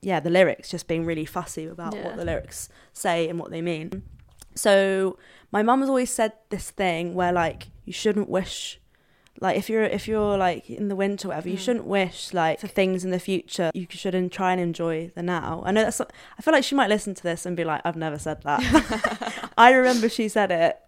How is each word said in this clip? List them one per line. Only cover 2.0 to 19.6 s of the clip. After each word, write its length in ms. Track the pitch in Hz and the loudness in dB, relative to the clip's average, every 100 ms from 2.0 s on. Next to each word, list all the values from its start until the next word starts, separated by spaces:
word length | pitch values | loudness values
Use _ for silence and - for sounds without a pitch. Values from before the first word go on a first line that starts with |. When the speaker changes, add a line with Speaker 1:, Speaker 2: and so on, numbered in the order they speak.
Speaker 1:
what 120 | 190 220 | -8 -6
the 80 | |
lyrics 440 | 170 147 - - - - _ | -4 -6 -8 -14 -16 -18 _
say 340 | - 190 170 160 | -6 -2 0 0
and 100 | 170 | -4
what 120 | - | -6
they 100 | 165 | -6
mean. 440 | 170 160 170 190 - - - - - | -4 -4 -6 -12 -14 -20 -20 -20 -18
So 640 | - 214 196 196 190 190 - - - _ | -2 4 6 4 2 -2 -4 -16 -20 _
my 120 | 202 | 0
mum 180 | 220 262 | 4 4
has 80 | 269 | 4
always 200 | 262 247 | 2 0
said 220 | - 220 - - | 0 -2 -4 -12
this 220 | 196 - | -10 -8
thing 440 | - 190 165 175 | -4 -2 -2 -4
where, 180 | 175 180 | -2 0
like, 360 | 175 165 127 - - | 2 0 -4 -14 -20
you 80 | - | -14
shouldn't 360 | 185 220 208 - | -4 0 0 0
wish, 500 | 185 190 - - - _ _ _ _ _ - | -2 -2 -8 -10 -14 _ _ _ _ _ -4
like, 180 | 185 185 | -2 0
if 100 | 196 | 0
you're, 140 | 220 | 0
if 260 | 214 202 - | 0 0 -2
you're, 300 | 220 208 196 | 0 2 2
like, 320 | 185 165 - | 2 0 -6
in 180 | - 208 | -6 -4
the 80 | 190 | -2
winter 320 | 196 202 190 | -2 -2 -6
or 20 | |
whatever, 180 | 147 180 | -6 -6
you 60 | 185 | -4
Speaker 2:
Mm. 40 | |
Speaker 1:
shouldn't 240 | 220 233 - | -2 -2 0
wish, 460 | 196 185 - - | 0 0 -4 -6
like, 280 | 185 165 - | 0 0 0
for 80 | 202 | -4
things 360 | - 190 185 | 0 0 0
in 60 | 185 | -2
the 80 | 180 | -4
future. 520 | 185 185 - - 165 | -2 -4 -4 -4 -2
You 120 | 170 175 | -2 -8
should 240 | 175 196 | -8 -2
en-, 160 | 185 180 | 0 -2
try 220 | - 185 | -2 0
and 80 | 185 | 0
enjoy 500 | 175 165 170 160 170 | 0 -2 -2 -4 -6
the 80 | - | -6
now. 400 | 175 175 - 160 - | -4 -2 -4 -6 0
I 60 | |
know 100 | 208 | 2
that's, 160 | 220 - | 2 0
I 420 | - - - - | -6 -12 -20 -6
feel 100 | - | 2
like 100 | 311 | 4
she 100 | - | 4
might 140 | 277 208 | 2 2
listen 260 | 208 208 | 2 -2
to 80 | 185 | -6
this 220 | 175 170 | -6 -6
and 100 | 180 | -4
be 100 | 170 | -4
like, 180 | 165 151 | -2 -2
"I've 120 | 170 160 | -4 -4
never 220 | 160 151 | -4 -6
said 220 | 160 151 | -6 -6
that." 1080 | 143 147 247 302 - 220 - 233 - - - | -2 0 4 4 4 -2 -4 -4 -8 -8 -2
<laughs> 60 | |
I 140 | - | 8